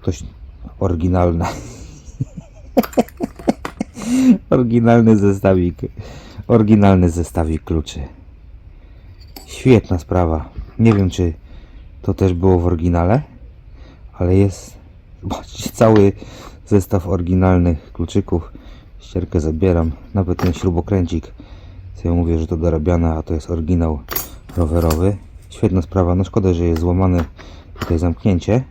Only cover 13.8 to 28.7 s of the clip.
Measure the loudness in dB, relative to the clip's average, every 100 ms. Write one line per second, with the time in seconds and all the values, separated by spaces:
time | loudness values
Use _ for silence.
13.8 | -20 -20 -20 -6 0 2 2 -2 -18 -20
14.8 | -20 -20 -20 -14 -10 -10 -12 -14 -12 2
15.8 | 4 6 4 2 -14 -18 -20 -20 -2 0
16.8 | 0 -4 -2 -4 0 2 4 4 2 0
17.8 | -6 -8 -4 -2 -2 -4 -6 -18 -20 -20
18.8 | -20 -20 -8 -6 -2 -2 -2 0 0 2
19.8 | 0 -4 -6 -4 -2 -2 -2 -2 -2 -2
20.8 | -2 -2 -2 -4 -8 -20 -20 -20 -20 -20
21.8 | -20 -8 -4 -2 0 -2 -2 -2 -2 -2
22.8 | 0 0 0 -2 -4 -6 -4 -6 -2 0
23.8 | 0 -4 -8 -12 -10 -16 -12 -4 0 0
24.8 | 0 0 -2 -2 -10 -20 -20 -4 0 0
25.8 | -2 0 0 0 0 0 0 0 0 0
26.8 | 0 0 2 0 -2 -10 -20 -20 -20 -14
27.8 | -4 -2 -2 -2 0 0 0 -2 -2